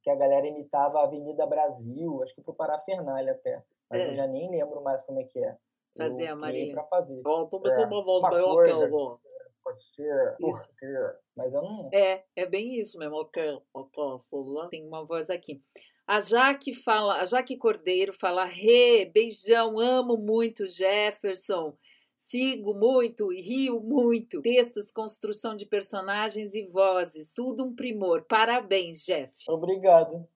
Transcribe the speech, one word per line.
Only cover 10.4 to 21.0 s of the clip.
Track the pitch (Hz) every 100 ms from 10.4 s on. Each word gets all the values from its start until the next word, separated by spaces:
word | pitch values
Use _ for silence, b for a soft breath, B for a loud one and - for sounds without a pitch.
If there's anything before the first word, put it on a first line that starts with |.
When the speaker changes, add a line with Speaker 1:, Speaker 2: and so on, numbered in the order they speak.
| 160 - -
Speaker 1:
porque, | _ 135 135 113 - _ 127
mas | 127
eu | 156
não | 190 214 170
Speaker 2:
É, | 196 190 190 _ -
é | 180
bem | 190 233 247
isso | 202 170
mesmo. | 151 151
Ok, | 160 - 156 135 _
ok, | 135 135 - 143 127 _
fulano | 143 135 143 175
tem | 160 156
uma | 160 156
voz | 165 160
aqui. | 175 - 139 _ B B B -
A | 208
Jaque | 208 233 269 277 269
fala, | 240 - 214 208 165
a | 180
Jaque | 247 247 262
Cordeiro | 226 214 160 185 190
fala: | - 190 180 180
"Rê, | 175 214 247 240 226 180
beijão, | 208 233 214 - 233 226 220
amo | 240 254 247 226
muito | 208 220 233 226
o | 190
Jefferson." | 185 190 208